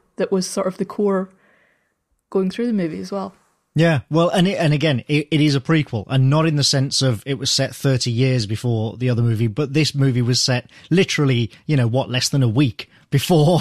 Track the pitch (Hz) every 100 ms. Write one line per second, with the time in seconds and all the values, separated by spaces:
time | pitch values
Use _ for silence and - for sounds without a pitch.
0 | _ - 185 190 180 - 190 185 190 -
1 | 202 190 185 _ _ _ _ _ _ _
2 | _ _ _ 196 190 208 240 208 165 180
3 | 185 196 196 - _ _ _ 147 165 151
4 | - 156 170 202 180 185 160 147 156 127
5 | - 151 156 156 151 139 123 160 139 113
6 | - 135 131 151 160 147 135 143 135 -
7 | 135 107 - 131 113 - 135 - 139 127
8 | 127 117 131 127 101 110 123 113 110 113
9 | 127 117 117 107 117 104 143 139 147 139
10 | 135 123 120 123 - 123 - - - 170
11 | 180 - 143 120 113 - - 147 117 127
12 | 123 123 - 143 123 110 139 - - _
13 | _ 139 - 175 147 170